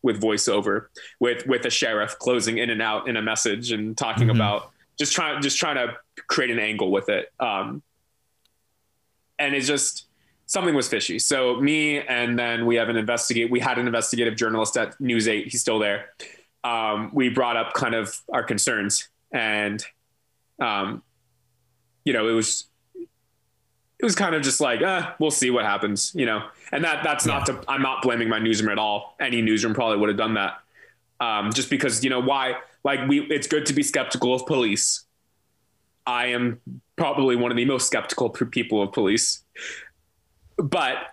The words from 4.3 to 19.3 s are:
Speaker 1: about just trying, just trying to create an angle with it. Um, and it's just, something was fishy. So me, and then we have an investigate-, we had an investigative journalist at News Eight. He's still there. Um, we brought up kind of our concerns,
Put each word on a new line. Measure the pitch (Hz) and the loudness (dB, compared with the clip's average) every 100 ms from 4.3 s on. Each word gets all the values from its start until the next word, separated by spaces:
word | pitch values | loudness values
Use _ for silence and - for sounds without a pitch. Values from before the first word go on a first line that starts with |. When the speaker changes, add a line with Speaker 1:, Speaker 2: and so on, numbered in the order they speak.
| 113 | 4
Speaker 1:
about | 104 104 - _ _ - | 2 0 -4 _ _ -6
just | 147 | -2
trying, | - 160 143 | 0 -2 -2
just | 139 - | -2 0
trying | 160 135 | 0 0
to | 120 - - - - | -2 -6 -18 -12 -4
create | - 127 | -2 0
an | 117 | 0
angle | 107 107 95 | 0 0 2
with | 98 - | 2 2
it. | 101 - - | -2 -2 -4
Um, | 123 98 113 - - _ _ _ _ _ _ _ _ _ _ _ _ _ _ - | -2 -2 -4 -8 -14 _ _ _ _ _ _ _ _ _ _ _ _ _ _ -4
and | 143 139 | -2 0
it's | 131 | 0
just, | 143 - - - _ _ _ - | 0 -2 -6 -14 _ _ _ -6
something | 196 175 143 | -2 2 2
was | - | 2
fishy. | 110 - 87 | -2 -2 -2
So | - 139 127 123 | 0 2 2 2
me, | 139 156 151 147 | 2 2 2 0
and | - 123 120 120 | -2 -2 0 0
then | 120 117 117 | 0 0 2
we | 117 | 2
have | 113 | 2
an | 113 | 0
investigate-, | 107 120 - 120 117 | 0 0 0 0 0
we | 123 | 0
had | 123 120 | 0 0
an | 123 | 0
investigative | 117 110 120 117 110 | 0 0 0 0 0
journalist | 113 110 110 123 | 0 0 0 0
at | 110 - | -2 -4
News | 131 117 110 | -2 2 2
Eight. | 107 113 | 0 -2
He's | - | -4
still | - 110 | 0 2
there. | 104 101 - - - - _ _ 123 | 0 -2 -6 -18 -20 -20 _ _ -4
Um, | 117 110 107 110 | -2 0 -2 -2
we | 143 123 | 0 2
brought | 123 123 117 | 2 2 0
up | 113 | -2
kind | - 123 113 | -2 0 0
of | 104 - - | -2 -8 -4
our | 127 | -4
concerns, | 113 104 - 110 101 - - _ _ | -2 0 0 0 0 -2 -6 _ _